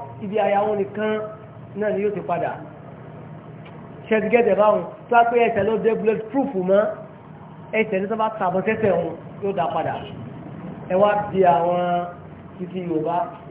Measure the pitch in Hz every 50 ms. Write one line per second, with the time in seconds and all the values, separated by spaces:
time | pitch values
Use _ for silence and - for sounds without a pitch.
0 | - - - - 220 190 208 214 196 202 202 202 208 214 214 208 196 202 - 208
1 | 220 214 214 214 214 214 - - - - - - - - - 196 214 208 185 190
2 | 208 208 196 175 160 - 175 170 151 131 - - - - - - - - - -
3 | - - - - - - - - - - - - - - - - - - - -
4 | - - 220 220 196 196 226 233 233 208 185 196 208 214 202 185 170 - - -
5 | - - 240 233 233 233 247 240 233 220 226 202 196 220 220 196 180 226 220 180
6 | 190 220 214 - - - - 277 262 - - 190 180 185 196 202 214 - - -
7 | - - - - - - - - - - - - - - - 220 220 214 208 190
8 | 202 190 226 220 220 220 - - 196 180 175 190 180 214 220 - 220 196 170 170
9 | 165 160 - - - - - - 202 196 170 175 165 160 160 165 147 139 127 -
10 | - - - - - - - - - - - - - - - - - - 185 190
11 | 208 208 202 - - - - 190 185 175 170 170 170 175 175 175 180 175 175 175
12 | 175 175 - - - - - - - - - 190 180 170 175 185 175 170 160 156
13 | 147 165 175 175 - - - - - -